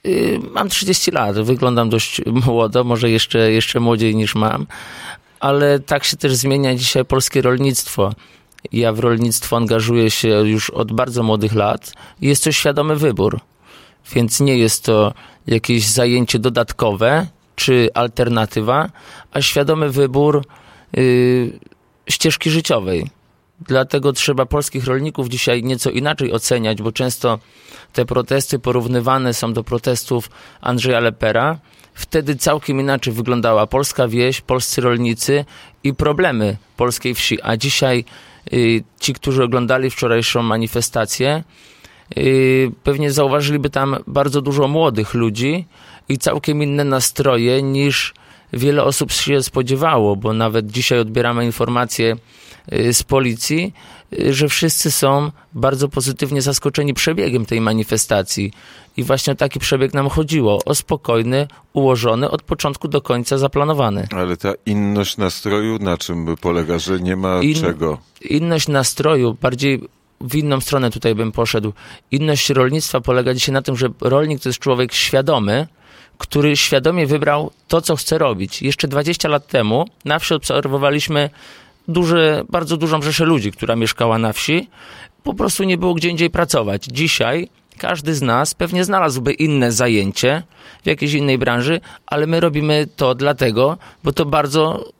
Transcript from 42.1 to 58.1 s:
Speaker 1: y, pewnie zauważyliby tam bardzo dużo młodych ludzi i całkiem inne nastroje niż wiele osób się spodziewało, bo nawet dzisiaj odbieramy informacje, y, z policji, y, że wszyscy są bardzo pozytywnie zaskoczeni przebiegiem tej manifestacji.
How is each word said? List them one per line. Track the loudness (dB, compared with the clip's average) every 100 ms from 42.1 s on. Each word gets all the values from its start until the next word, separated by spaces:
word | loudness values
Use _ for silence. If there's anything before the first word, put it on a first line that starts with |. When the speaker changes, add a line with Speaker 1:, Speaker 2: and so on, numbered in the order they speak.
| -2
Speaker 1:
y, | 2 4 4 2 0 -2
pewnie | -4 0 0
zauważyliby | 2 2 2 0 0 -2
tam | -2 -2 -2 -2
bardzo | 0 0 0
dużo | 0 0 2
młodych | 2 2 0 -2
ludzi | 0 0 0 -2 -2 -6 -18 -20 -20 -6
i | -2
całkiem | 0 -2 -2 -2
inne | 0 0
nastroje | 0 0 0 0 2 4 2 2
niż | 0 0 0 0 -6 -10 -20 -20 _
wiele | -2 2 4
osób | 2 0 -2
się | -2 0 0
spodziewało, | 0 -4 -2 0 2 4 2 0
bo | -2
nawet | 0 0 0 -2
dzisiaj | -4 0 0
odbieramy | 2 0 0 0 -2
informacje, | -2 -2 0 -2 0 0 -2 _ -20 -20 -20 -6
y, | 0 0
z | 0
policji, | 2 2 2 -2 -4 -4 -4 -10 -20 -20 _
y, | -2 0
że | 2 0
wszyscy | 0 0 0 -2
są | 0 2 2 0 -8 _
bardzo | -2 0 0 -2
pozytywnie | -2 -4 -4 -2 0
zaskoczeni | 0 -2 -2 -2 -2
przebiegiem | 0 -2 0 0 -2 -2
tej | 0
manifestacji. | 0 0 0 -2 0